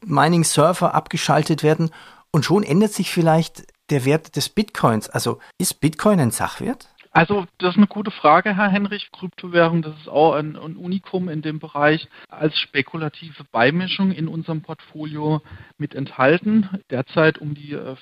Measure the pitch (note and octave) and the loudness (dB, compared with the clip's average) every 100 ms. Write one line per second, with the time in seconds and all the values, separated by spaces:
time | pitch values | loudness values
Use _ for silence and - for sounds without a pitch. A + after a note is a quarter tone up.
0 | G#3+ C#3+ D3+ F3 D#3 - D#3 F3+ F3 D#3 | -2 2 4 2 2 4 2 2 0 -2
1 | - E3 - D3 D#3 D#3 D3+ D#3 E3 - | -4 -6 0 0 2 0 2 2 0 -6
2 | - - _ D#3+ - F#3+ G#3 E3 G#3+ - | -20 -20 _ -2 2 0 2 2 2 0
3 | F3+ F3+ E3 D#3+ D#3+ - - _ - C#3+ | -4 0 4 4 2 -6 -20 _ -4 0
4 | B2+ D#3 - - - - G#3+ - C#3 A2 | 2 0 -2 -6 -4 -2 -4 0 0 2
5 | - B2+ B2 A#2 - _ F#3 - D3 - | -2 -4 -4 -4 -10 _ -6 -2 -2 0
6 | G#3+ G3 A#2+ - F2 - - C#4 - _ | 2 4 2 0 -6 -6 -8 -8 -12 _
7 | _ - E3+ G#3 F3 _ F3+ F3 G#3 G#3 | _ 0 2 0 -4 _ -2 4 2 2
8 | G#3 - D3+ E3 G#3 F#3+ G#3 G3 G3+ G#3 | -8 0 4 6 4 0 2 2 0 -6
9 | - - F#3 - F3+ F3 E3 E3 D#3 D3+ | -12 -14 -14 -14 -2 2 4 2 -4 -10
10 | - C#3 D#3+ C#3 D#3 D3 D#3+ F3+ F3 F#3+ | -4 2 4 2 -4 -10 -14 -12 -8 -8
11 | - F#3 F3+ D#3 D#3 D#3 D#3 C#3+ D3 D#3 | -6 -6 -6 -6 -6 -8 -10 0 2 2
12 | - - - - D#3 - - C#3+ C3+ E3 | -2 -20 -20 -4 -4 -2 -4 -4 -4 -6
13 | D#3 - E3 C#3+ C#3 A#2 B2 E3+ F#3 - | -8 -8 -18 -20 -8 0 2 2 -4 -2
14 | F#3+ F3 D#3+ E3 D#3+ D#3+ - D#3+ - D#3 | -2 0 -6 -6 -6 -8 -8 -14 -16 -14
15 | D3+ D3+ D3+ D#3 - - - _ D3 - | -10 -6 -2 -2 -4 -18 -20 _ -10 -8
16 | C#3 - C3 F3 G#3 A3 F#3+ F#3+ - B2+ | -10 0 2 2 2 0 0 -6 -8 -6
17 | - - D#3+ D3+ D3+ D3 D3 C#3+ - C3 | -4 2 2 2 -8 -10 -12 -12 -12 -14